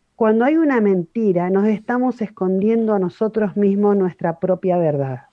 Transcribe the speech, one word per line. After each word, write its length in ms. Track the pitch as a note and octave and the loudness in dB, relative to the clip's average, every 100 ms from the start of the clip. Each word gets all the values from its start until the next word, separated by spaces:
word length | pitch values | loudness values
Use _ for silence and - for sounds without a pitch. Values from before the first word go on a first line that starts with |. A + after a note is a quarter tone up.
| _ - | _ -2
cuando 300 | A3 A3 B3 | 0 2 2
hay 120 | D#4+ | 2
una 240 | D#4 B3 | 2 2
mentira, 720 | G#3 F#3 E3+ A#3 G#3+ F3 F3+ | 2 0 -2 -2 0 0 0
nos 160 | F#3+ G#3+ | 0 0
estamos 520 | G#3+ - B3 B3+ B3 | 0 -4 -2 -2 -4
escondiendo 720 | G#3+ - F#3 F#3+ G#3+ A3+ A3 G#3 | -8 -4 -2 0 0 0 0 0
a 40 | |
nosotros 560 | F3+ - A3 G#3+ G#3 F3+ | -2 -4 -4 -2 -4 0
mismos 400 | G3+ G3+ G#3 G3+ | 0 2 2 2
nuestra 440 | F#3 - E3+ E3 | 0 -2 -6 -2
propia 380 | F#3 F3+ F#3 F3+ | -2 -2 0 0
verdad. 460 | E3 D3 C3+ B2 - | 0 0 -4 -8 -14